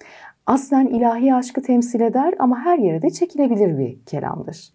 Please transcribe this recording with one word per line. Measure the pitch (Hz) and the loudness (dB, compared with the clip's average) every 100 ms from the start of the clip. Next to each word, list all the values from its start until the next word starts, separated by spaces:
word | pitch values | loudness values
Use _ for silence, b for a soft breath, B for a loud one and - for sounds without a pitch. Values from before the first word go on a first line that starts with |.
| B B B _ - | B B B _ -2
Aslen | 262 - 269 262 | -2 0 0 2
ilahi | 240 240 226 269 254 | 2 0 2 2 2
aşkı | 254 - | 0 -6
temsil | 269 247 240 226 | 0 0 2 0
eder | 226 247 302 381 | 0 2 0 0
ama | 247 247 | 0 0
her | 320 349 | 0 2
yere | 196 165 | 2 0
de | 262 | -2
çekilebilir | - 349 285 269 220 202 143 | -2 -4 0 0 2 2 0
bir | 123 123 - | -4 -6 -10
kelamdır. | 147 - - - 160 - | -8 -6 -8 -10 -14 -20